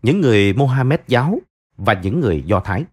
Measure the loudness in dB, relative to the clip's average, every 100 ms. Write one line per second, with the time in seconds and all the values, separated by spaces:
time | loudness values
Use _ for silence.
0 | 0 2 4 4 2 2 0 0 0 -2
1 | 0 0 0 -4 _ _ _ -6 -2 -2
2 | -2 -2 0 -2 -2 -4 -2 -8 -8